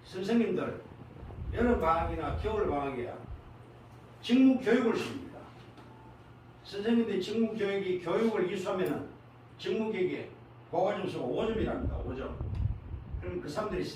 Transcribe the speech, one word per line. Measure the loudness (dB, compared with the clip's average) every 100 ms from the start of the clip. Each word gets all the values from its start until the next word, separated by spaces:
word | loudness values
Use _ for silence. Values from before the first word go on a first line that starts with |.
선생님들 | -10 -6 2 4 4 2 -2 -6 -14 -18 -18 -16 -14 -10 -4
여름 | 2 4 4
방학이나 | 4 2 2 -2 -4 -2
겨울 | -2 0 0
방학에 | 0 -2 -4 -8 -10 -12 -14 -14 -20 -20 -20 -20 -20 -20 -14
직무 | 2 8 8 8
교육을 | 4 4 4
시킵니다. | 2 -2 -6 -10 -14 -16 -18 -20 -20 -20 -20 -20 -20 -20 -20 -20 -20
선생님들이 | -10 -2 4 4 4 0
직무 | 0 0 0 2
교육이, | 0 0 0 -2
교육을 | 0 2 4 4 0
이수하면은 | 0 -2 0 0 -2 -6 -14 -20 -20 -20 -8
직무 | -2 0 0
교육에 | 0 0 -2 -8 -14 -20 -20 -2
고과 | 2 2 0
점수가 | -4 -4
오 | -2 0 0
점이랍니다. | 0 0 -2 -2 -4
오 | -4
점. | -6 -8 -6 -6 -2 -2 -2 -6 -10 -8 -8
그럼 | -6 -6
그 | -4
사람들이 | -4 -2 -2 -4